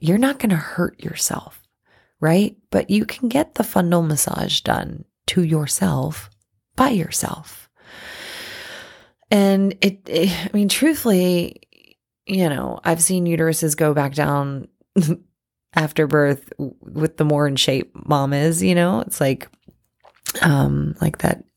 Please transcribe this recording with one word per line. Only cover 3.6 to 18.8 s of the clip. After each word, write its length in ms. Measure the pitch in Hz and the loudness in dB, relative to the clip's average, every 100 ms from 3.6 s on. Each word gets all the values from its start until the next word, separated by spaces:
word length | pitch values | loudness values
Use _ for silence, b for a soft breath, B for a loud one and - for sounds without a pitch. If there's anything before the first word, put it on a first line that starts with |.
fundal 440 | - 196 175 175 160 | -2 0 2 2 2
massage 540 | 147 - - - - | 0 -2 -4 -2 -2
done 440 | - - - - - _ - | -2 -2 -4 -12 -16 _ -4
to 160 | 185 | 0
yourself 880 | 160 156 147 - 190 139 143 - - _ _ _ _ - | 2 0 0 -2 0 0 -2 -6 -14 _ _ _ _ 0
by 120 | 269 | 2
yourself. 800 | 202 160 - - 160 - - - _ B B B B B B B B B B B B B B - | 0 -2 -4 -6 -8 -14 -20 -20 _ B B B B B B B B B B B B B B 0
And 440 | 208 196 196 196 - | 2 4 4 2 0
it, 200 | 196 190 - | -2 -2 -4
it, 240 | 165 185 | 0 0
I 200 | 165 180 208 | -2 -2 0
mean, 120 | 202 | 0
truthfully, 920 | - 302 302 233 185 180 175 170 - _ _ _ _ _ _ | 2 2 2 2 2 2 0 -2 -8 _ _ _ _ _ _
you 240 | - 190 165 | -4 0 0
know, 320 | 135 123 - | 0 -6 -4
I've 180 | - 165 | -2 0
seen 240 | 170 185 175 | 0 0 0
uteruses 500 | 165 160 160 160 151 | 2 0 0 -2 0
go 160 | 151 | 0
back 220 | 147 139 | 2 0
down 540 | 143 147 143 139 135 - _ _ | 0 0 0 -2 -6 -12 _ _
<laughs> 140 | 196 156 - _ _ _ _ _ | 0 2 0 _ _ _ _ _
after 320 | 165 151 - 147 | -2 -2 0 2
birth 440 | 151 143 135 - - | 4 2 0 -8 -10
w-, 160 | 139 - | -10 -12
with 360 | - 151 160 - | -12 -4 -2 0
the 60 | |
more 220 | 151 147 147 | 0 2 2
in 100 | 135 | 0
shape 360 | - 135 - - - | 0 0 -4 -8 -2
mom 260 | 147 139 | 0 2
is, 300 | 143 160 165 | 2 0 2
you 120 | 185 | 2
know, 260 | 175 | 2